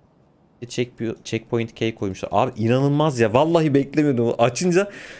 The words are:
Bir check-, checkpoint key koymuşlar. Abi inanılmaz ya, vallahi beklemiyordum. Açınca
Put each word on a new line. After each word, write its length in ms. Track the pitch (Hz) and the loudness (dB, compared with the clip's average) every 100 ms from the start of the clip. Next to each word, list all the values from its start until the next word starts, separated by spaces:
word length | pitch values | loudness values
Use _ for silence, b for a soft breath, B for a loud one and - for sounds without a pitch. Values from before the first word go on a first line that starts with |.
| _ _ _ _ _ _ | _ _ _ _ _ _
Bir 60 | 120 | -10
check-, 560 | - 123 - 113 - | -6 -6 -6 -8 -8
checkpoint 520 | - 113 - 117 113 - | -6 -8 -4 -4 -4 -4
key 200 | 113 113 | -6 -4
koymuşlar. 340 | 101 95 - | -6 -6 -2
Abi 200 | 98 127 117 | 0 0 0
inanılmaz 580 | 113 131 139 147 156 123 | 0 2 2 2 0 2
ya, 140 | 110 | 2
vallahi 400 | 120 156 170 156 | 4 4 2 2
beklemiyordum. 600 | 139 139 151 151 120 117 - | 2 0 0 0 2 0 2
Açınca 540 | 120 127 180 170 202 B B B | 0 2 0 0 0 B B B